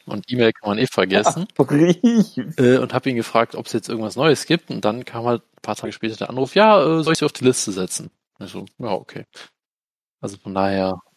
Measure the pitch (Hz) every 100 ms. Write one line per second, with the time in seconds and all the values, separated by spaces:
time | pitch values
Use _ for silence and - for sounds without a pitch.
0 | - 107 - 123 113 - 107 104 127 -
1 | 92 98 107 156 190 - 135 147 170 170
2 | 240 233 190 - 113 160 123 127 123 127
3 | 135 120 113 113 113 - 113 113 - 113
4 | 110 107 156 139 - 165 - 113 107 117
5 | 127 117 117 117 _ _ - 104 113 -
6 | 113 110 - 127 131 180 214 208 147 165
7 | 156 160 147 - 127 127 - 95 90 -
8 | - _ _ - 95 95 98 - 120 95
9 | - - - - - _ _ _ _ _
10 | _ _ 107 101 - 95 98 95 95 90
11 | _